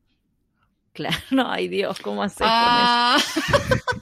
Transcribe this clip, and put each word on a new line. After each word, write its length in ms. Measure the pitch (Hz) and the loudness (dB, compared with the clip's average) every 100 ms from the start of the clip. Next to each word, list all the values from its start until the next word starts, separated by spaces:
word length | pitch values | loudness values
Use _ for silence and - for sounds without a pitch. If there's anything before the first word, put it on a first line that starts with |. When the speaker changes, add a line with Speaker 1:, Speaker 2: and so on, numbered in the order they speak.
| _ _ _ _ _ _ _ _ _ | _ _ _ _ _ _ _ _ _
Speaker 1:
Claro, 240 | - 151 165 | -10 -6 -6
<laughs> 140 | - | -2
no, 180 | 262 - | -2 -2
ay 160 | - 185 | -2 -4
Dios, 320 | 190 196 190 | -4 -4 -6
¿cómo 220 | 208 208 | -8 -6
haces 160 | 202 - | -6 0
con 80 | 220 | 2
eso? 60 | |
Speaker 2:
Ah. 640 | 233 240 240 240 240 240 285 - 320 - 554 - 508 - 494 | 4 4 4 4 4 4 2 0 -4 0 0 2 -2 -2 -6